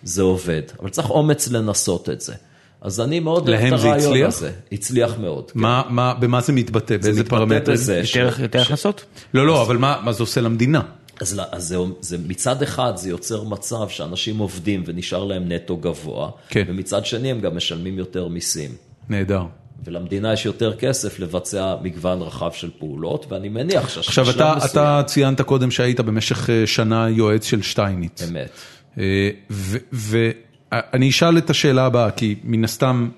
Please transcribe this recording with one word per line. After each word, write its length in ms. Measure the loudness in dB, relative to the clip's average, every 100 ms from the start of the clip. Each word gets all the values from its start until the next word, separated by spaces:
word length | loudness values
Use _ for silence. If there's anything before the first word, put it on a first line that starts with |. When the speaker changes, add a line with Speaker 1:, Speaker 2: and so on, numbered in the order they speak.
Speaker 1:
זה 180 | -6 2
עובד. 400 | 2 2 0 -4 -4 -10
אבל 100 | -10
צריך 200 | -4 0
אומץ 380 | 2 4 2 0
לנסות 580 | -2 0 -2 0 -2 -2
את 120 | -8
זה. 120 | -8 -14 _ _ _ _
אז 200 | -10 -4
אני 180 | -2 0
מאוד 300 | 0 0 2
אוהב 120 | 2
Speaker 2:
להם 120 | 4
Speaker 1:
את 60 | 4
Speaker 2:
זה 80 | 4
Speaker 1:
הרעיון 240 | 4 4
Speaker 2:
הצליח? 160 | 4 2
Speaker 1:
הזה. 240 | 0 -6 -10 -10
הצליח 460 | -8 -2 0 0 -2
מאוד, 340 | -6 -6 -6
כן. 80 | -2
Speaker 2:
מה, 220 | 2 2 2
מה, 240 | 0 0
במה 280 | 0 2 2
זה 120 | 2
מתבטא? 400 | 2 2 -2 0
Speaker 1:
זה 140 | 0 2
Speaker 2:
באיזה 120 | 0
Speaker 1:
מתבטא 160 | 2 2
Speaker 2:
פרמטרים? 360 | 4 2 4 2
Speaker 1:
בזה 280 | 2 0 2
ש- 100 | 2
Speaker 3:
יותר, 260 | 2 0
יותר 180 | -2 2
Speaker 1:
ש- 20 | 2
Speaker 3:
הכנסות? 400 | 2 -2 -4 -10 -20 -2
Speaker 2:
לא, 140 | 2 4
לא, 140 | 4
Speaker 1:
אז 60 | 4
Speaker 2:
אבל 100 | 2
מה, 220 | 2 0
מה 80 | -2
זה 120 | -2
עושה 180 | -2 0
למדינה? 400 | 0 2 2 2 0 -10 -20 -10
Speaker 1:
אז 160 | -8 -6
לא, 60 | -8
אז 120 | -8 -6
זה, 100 | -2 -4 -6
זה 160 | -10 -8 -8
מצד 340 | -4 -2 -2
אחד, 320 | -2 -2 -2 -2
זה 140 | -6
יוצר 340 | -8 -6 -6
מצב 460 | -6 -8 -6 -6 -6
שאנשים 480 | -8 -8 -6 -4 -2
עובדים 460 | -4 -4 -2 -2 -4
ונשאר 380 | -8 -6 -4
להם 280 | -4 -4 -4
נטו 260 | -4 -4 -4
גבוה, 520 | -4 -6 -8 -8 -8 -10 -4
Speaker 2:
כן. 140 | -2 -2
Speaker 1:
ומצד 380 | -4 -4 -4 -2
שני 260 | -4 -4
הם 80 | -2
גם 140 | -4 -4
משלמים 420 | -6 -6 -8 -6
יותר 300 | -6 -6 -6
מיסים. 420 | -6 -6 -6 -6 -12 _ -20 -6
Speaker 2:
נהדר. 320 | -4 0 -2 -2 -10 -20 -18 -12
Speaker 1:
ולמדינה 480 | -10 -6 -4 0
יש 120 | 0 -2
יותר 280 | -2 -2 0
כסף 440 | -2 -2 -4 -6
לבצע 560 | -4 -4 -4 -4 -2 -4
מגוון 380 | -6 -4 -2 -2
רחב 300 | -4 -6 -6
של 180 | -6 -12 -10
פעולות, 460 | -10 -8 -4 -6 -6
ואני 200 | -8 -6
מניח 400 | -6 0 0 0
שהש-, 180 | -6 0
Speaker 2:
עכשיו, 180 | 4 4
Speaker 1:
בשלב 100 | 6
Speaker 2:
אתה, 180 | 4 4
Speaker 1:
מסוים 160 | 2
Speaker 2:
אתה 300 | 4 4 4 2
ציינת 360 | 2 2 2
קודם 300 | 2 4 2
שהיית 280 | 2 0 2
במשך, 500 | 2 0 0 -2 2
אה, 180 | 2 4
שנה 420 | 2 2 4 4
יועץ 360 | 4 4 4 2
של 160 | -2
שטייניץ. 600 | 0 0 0 0 -6 -6 -8
Speaker 1:
אמת. 200 | -6 -10 -14 -20 -20 _ -4
Speaker 2:
אה, 320 | 0 2 2 -2 -10
ו-, 280 | -8 -4 -4 -6
ו-, 360 | -8 0 2 2 0 -12 _ _
אני 380 | -4 -2 2 4
אשאל 280 | 4 4 4
את 120 | 4
השאלה 360 | 2 4 4 4
הבאה, 260 | 4 2
כי 240 | 0 -2 -2
מן 200 | -2 0
הסתם 460 | 0 2 0 2 -2